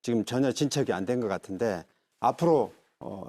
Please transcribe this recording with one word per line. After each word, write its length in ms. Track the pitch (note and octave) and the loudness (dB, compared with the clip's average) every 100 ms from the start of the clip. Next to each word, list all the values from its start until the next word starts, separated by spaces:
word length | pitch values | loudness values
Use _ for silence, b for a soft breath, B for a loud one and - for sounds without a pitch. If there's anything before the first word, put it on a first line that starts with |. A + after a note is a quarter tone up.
지금 220 | - A#2 | 0 0
전혀 280 | G2+ B2 C3+ | 0 0 0
진척이 400 | A#2 C#3+ D3+ B2+ | 2 0 0 0
안 120 | F#2 | 0
된 160 | F#2+ B2 | 0 -2
것 80 | A2+ | 0
같은데 560 | F#2 - F#2 A#2 F2+ - _ _ _ | -4 -6 -4 -2 -2 -8 _ _ _
앞으로, 520 | A#2 C3 E3+ D#3 G2+ - _ _ | 0 2 4 4 2 -4 _ _
어, 280 | - G2+ | -12 -12